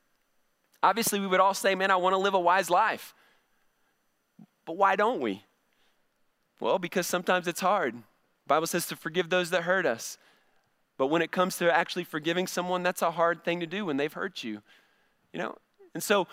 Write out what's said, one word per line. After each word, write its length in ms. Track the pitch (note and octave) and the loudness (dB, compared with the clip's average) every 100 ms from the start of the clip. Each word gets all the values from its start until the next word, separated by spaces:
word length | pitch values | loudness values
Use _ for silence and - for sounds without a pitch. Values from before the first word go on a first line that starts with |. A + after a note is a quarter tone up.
| _ _ _ _ _ _ _ _ | _ _ _ _ _ _ _ _
Obviously, 380 | E3 G3 A3 G#3 | 0 2 0 -2
we 80 | G3 | 0
would 120 | F#3 | 2
all 140 | F#3+ | 4
say, 220 | G3 G#3 F#3 | 2 0 2
"Man, 160 | G3 | 2
I 60 | F#3 | 2
wanna 200 | F3+ F#3+ | 2 2
live 160 | G3 | 2
a 60 | F#3+ | 2
wise 300 | E3+ F#3 E3+ | 4 4 4
life." 420 | F3+ G#3+ A#2+ - - _ _ _ _ _ _ _ _ _ _ _ _ - _ - | 2 2 -2 -10 -20 _ _ _ _ _ _ _ _ _ _ _ _ -20 _ -12
But 100 | E3+ | 2
why 220 | G3 G3 | 2 4
don't 240 | G#3+ A#3 | 2 0
we? 240 | A#2+ F#2+ - _ _ _ _ _ _ _ _ _ _ _ | -2 -4 -10 _ _ _ _ _ _ _ _ _ _ _
Well, 180 | A2+ F3+ | -2 0
because 300 | F3 F#3+ E3+ | 0 0 0
sometimes 400 | F3+ F3+ F3+ E3+ | 0 2 0 0
it's 140 | - | -2
hard. 340 | F#3 G3+ C#3+ A#2 | 0 2 0 -4
The 520 | - _ _ _ - | -12 _ _ _ 0
Bible 200 | D3 D#3+ | 0 2
says 180 | F3+ - | -2 -4
to 100 | D#3 | -8
forgive 320 | E3+ E3 E3 | -6 -4 0
those 200 | F3+ E3+ | 0 0
that 120 | F3 | -2
hurt 220 | E3+ F#3+ D#3+ | 0 0 0
us. 320 | A2+ - - _ _ _ _ _ _ _ - | -2 -6 -16 _ _ _ _ _ _ _ -2
But 100 | C3+ | 0
when 140 | E3 | 2
it 100 | D#3+ | 0
comes 260 | F#3 F#3 - | 0 -2 0
to 160 | F3 | 2
actually 300 | D#3+ E3+ F3+ | 2 0 -4
forgiving 440 | E3+ D#3 D3+ F3 F#3 | -6 -6 -2 -2 -2
someone, 360 | - F3+ F3+ | -4 -4 -2
that's 180 | F3+ - | -2 -2
a 100 | F3 | -2
hard 340 | E3 E3+ E3 - | 0 0 0 -4
thing 160 | F3 | -4
to 40 | E3 | -6
do 200 | F#3 G3 | -6 -4
when 100 | C#3 | -2
they've 160 | D3+ | -4
hurt 320 | - F#3+ - | -4 -8 -8
you, 180 | A#2+ G#2+ - _ _ _ _ _ _ | -10 -10 -14 _ _ _ _ _ _
you 80 | - | -8
know? 160 | - - _ _ G4 | -8 -10 _ _ -16
And 100 | D#3+ | -8
so, 240 | - G#3 F3 | 0 2 0